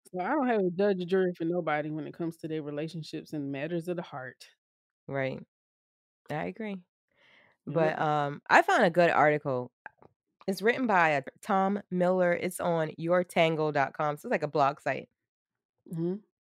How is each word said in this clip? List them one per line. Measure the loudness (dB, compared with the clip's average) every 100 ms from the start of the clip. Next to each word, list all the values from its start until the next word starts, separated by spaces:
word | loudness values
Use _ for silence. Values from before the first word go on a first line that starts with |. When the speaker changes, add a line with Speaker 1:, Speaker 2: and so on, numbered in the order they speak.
| _
Speaker 1:
So | -6
I | -2
don't | 0 2
have | 2
a | 0
judge | 2 0 0
or | 0
jury | 2 2 0
for | -2
nobody | -2 -2 -2 -2
when | -6 -8
it | -6
comes | -6 -6
to | -8
their | -6
relationships | -6 -6 -8 -8 -10 -12 -10
and | -8 -6
matters | -6 -4 -6 -6
of | -8
the |
heart. | -8 -12 -14 -18 -20 _ _ _ _ _ -8
Speaker 2:
Right. | -4 -4 -6 -14 _ _ _ _ _ _ _ -10
I | -6 -6
agree. | -8 -10 -10 -14 _ _ _ _ _ _ _ -6
Speaker 1:
Yep. | -2
Speaker 2:
But, | 0 0
um, | 0 0 -2 -4 4
I | 6
found | 6 4
a | 4
good | 6 4
article. | 6 4 4 0 -4 -6 _ -20 _ -20 _ _ _ -8
It's | -2
written | 0 0 2
by, | 4 4 4
uh, | -2 -8
Tom | -2 2 2 0 -4
Miller. | 0 2 2 2
It's | 2 -2 -4
on | -2 0 -2 -4
your | 0 0
tango | 0 2 2 2 0
dot | 0 0
com. | -2 -4 -4
So | -4
it's |
like | -4
a | -2
blog | 2 2 0
site. | -6 -6 -8 _ _ _ _ _ _ _ -12
Speaker 1:
Mm-hmm. | -6 -4 -6 -12 _